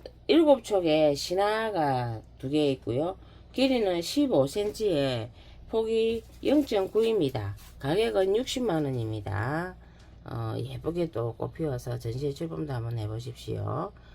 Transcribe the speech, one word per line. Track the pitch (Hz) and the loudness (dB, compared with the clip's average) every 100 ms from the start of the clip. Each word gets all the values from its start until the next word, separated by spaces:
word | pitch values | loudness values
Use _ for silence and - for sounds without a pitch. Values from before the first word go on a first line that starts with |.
| - - - | -12 -10 4
일곱 | 294 311 269 | 6 8 6
촉에 | - 202 170 156 151 | 4 2 4 6 6
신화가 | 143 - 180 202 220 220 196 147 127 120 113 - - | 4 0 0 2 2 0 0 0 0 -2 -6 -10 -12
두 | 131 | -2
개 | 151 147 | 2 2
있고요. | 135 - 120 220 - - - - | 0 -2 -2 -2 -4 -12 -20 -10
길이는 | - 262 254 196 175 | 0 2 4 2 0
십오 | 170 277 285 175 156 | 0 0 4 4 2
센치에 | 208 208 202 214 156 139 123 110 - - - - | 0 -4 -2 0 2 2 -2 -6 -12 -20 -20 -4
폭이 | 226 220 226 226 226 - - | -2 0 2 2 -2 -6 -6
영점구입니다. | - 294 285 208 190 214 226 220 143 120 101 - - - | 2 2 4 0 0 2 2 2 0 0 -6 -8 -14 -8
가격은 | 139 180 226 202 190 208 | -2 0 2 2 2 2
육십만 | 254 269 247 165 143 | 0 -2 0 0 0
원입니다. | 127 110 110 101 98 117 151 180 185 - - - - - | -2 -4 -4 -4 -4 -2 -2 -4 -10 -20 -20 -20 -20 -10
어, | 117 113 113 | -8 -6 -6
예쁘게 | 120 123 147 170 165 | -6 -6 -6 -4 -4
또 | 117 117 113 | -2 -4 -4
꽃 | 120 | -8
피워서 | - 156 127 127 120 | -6 -4 -4 -6 -6
전시회 | 117 123 143 | -6 -4 -4
출품도 | 139 165 160 151 | -4 -6 -6 -6
한번 | 123 117 117 | -6 -6 -6
해보십시오. | 107 110 117 117 - 107 101 120 392 - - | -6 -6 -10 -12 -8 -6 -4 -4 -6 -10 -20